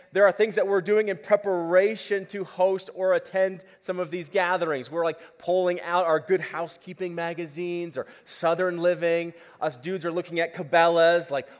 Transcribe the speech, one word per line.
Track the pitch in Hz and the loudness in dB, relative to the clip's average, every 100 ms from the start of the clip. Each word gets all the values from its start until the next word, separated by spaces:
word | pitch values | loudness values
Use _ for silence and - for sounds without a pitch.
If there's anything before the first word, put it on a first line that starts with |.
| _ | _
there | 180 202 | 4 6
are | |
things | - 220 196 | 6 0 2
that | 196 | 0
we're | 196 | 0
doing | 175 208 214 | 2 2 0
in | 175 | -4
preparation | - 208 208 180 165 180 202 220 - 202 190 | 0 0 2 -2 2 4 4 0 -4 -6 -4
to | 202 | -10
host | 180 - 185 190 - - | -10 0 0 0 -6 -4
or | 185 | 0
attend | 180 175 190 190 185 - _ | 0 0 0 0 -2 -14 _
some | - 180 | -8 -6
of | 170 | -4
these | 175 156 | -6 -4
gatherings. | 196 175 180 165 143 123 | -2 0 0 0 -4 -4
We're, | 160 | -2
like, | 170 156 - - | -2 -4 -12 -10
pulling | - 185 180 180 | -2 2 2 0
out | 170 175 170 | 0 0 2
our | 156 | 0
Good | - 180 | 2 -2
Housekeeping | 151 156 170 - - 180 185 | -2 -8 -8 -10 -16 -10 -8
magazines | 170 170 165 165 143 175 175 170 135 | -6 -6 -6 -10 -8 -6 -6 -6 -8
or | - - - | -10 -14 -14
Southern | - 165 170 185 175 | -2 0 0 0 0
Living. | 170 165 170 170 170 - - - | 0 2 0 0 -2 -10 -20 -8
Us | 156 131 | -6 -6
dudes | 147 185 | -6 -6
are | 165 | -4
looking | 165 170 165 | -4 -4 -2
at | 170 - | -2 -4
Cabela's, | 147 170 170 170 165 175 165 | 0 4 6 6 6 4 0
like, | 139 - - | -6 -6 -14